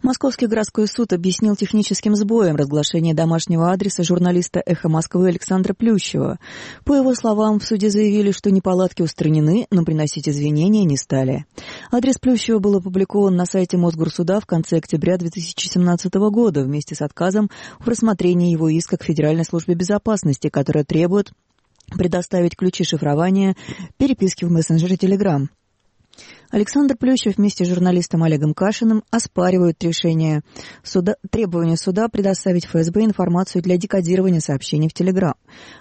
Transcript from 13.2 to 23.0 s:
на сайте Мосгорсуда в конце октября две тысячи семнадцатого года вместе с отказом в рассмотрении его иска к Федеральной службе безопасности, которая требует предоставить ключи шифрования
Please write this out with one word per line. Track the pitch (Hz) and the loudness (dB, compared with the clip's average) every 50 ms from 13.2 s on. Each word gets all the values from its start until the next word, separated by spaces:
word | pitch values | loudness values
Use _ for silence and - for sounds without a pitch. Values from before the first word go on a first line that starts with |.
| 202 196 185 | 2 4 2
на | 175 180 | 2 0
сайте | 175 - 190 180 - - | 0 0 -2 -2 0 0
Мосгорсуда | 180 175 170 165 160 160 156 - - 175 165 190 214 | 2 2 0 0 0 -4 -4 -2 -2 -2 0 0 -2
в | - | -2
конце | - 175 160 160 - 175 | -2 -2 -2 0 0 -2
октября | 165 - - - 151 143 - 185 | -2 0 -2 -4 0 0 0 0
две | 180 175 170 | 0 -2 -6
тысячи | - - 165 - - - - | -6 -8 -10 -10 -8 -8 -8
семнадцатого | - - 180 180 175 175 170 - 185 - 196 208 214 | -2 0 2 2 2 2 0 -2 -2 0 0 0 2
года | 202 226 240 214 151 147 135 | 2 2 2 2 2 0 -2
вместе | 131 147 147 143 - 156 | -2 -2 -4 -6 -8 -8
с | - | -6
отказом | 151 147 _ - 165 185 190 214 214 196 - - - - - - | -6 -8 _ -2 -2 0 0 0 0 -2 -4 -12 -20 -20 -20 -6
в | - | -4
рассмотрении | 233 233 214 233 220 202 - 175 180 180 175 175 175 | -4 -2 0 0 0 0 2 2 2 2 2 2 2
его | 170 156 160 160 | 2 2 2 2
иска | 156 165 - - 196 | 0 0 0 -2 -6
к | 160 - | -4 -2
Федеральной | - 160 160 151 151 156 165 165 | -4 0 0 2 0 2 0 -2
службе | - - 165 156 - 175 | -2 -4 -6 -2 -2 -2
безопасности, | 170 180 170 208 202 _ 226 220 196 - 156 139 - - 151 | -2 0 -2 -2 -2 _ -2 -4 0 0 -2 -2 0 -4 -2
которая | - 151 139 - 151 151 143 | -2 -2 -2 0 0 0 0
требует | - 165 156 170 175 185 202 202 - - _ _ _ _ _ _ _ _ _ _ - | 0 0 0 2 2 2 0 -2 -2 -10 _ _ _ _ _ _ _ _ _ _ -12
предоставить | - 180 175 175 160 180 175 - - 180 175 175 - | -4 -2 -2 -2 -2 -4 -4 -2 0 0 0 0 -2
ключи | - 190 180 - - 180 | 0 -2 -2 0 -2 -4
шифрования | - - 147 | -2 -2 -2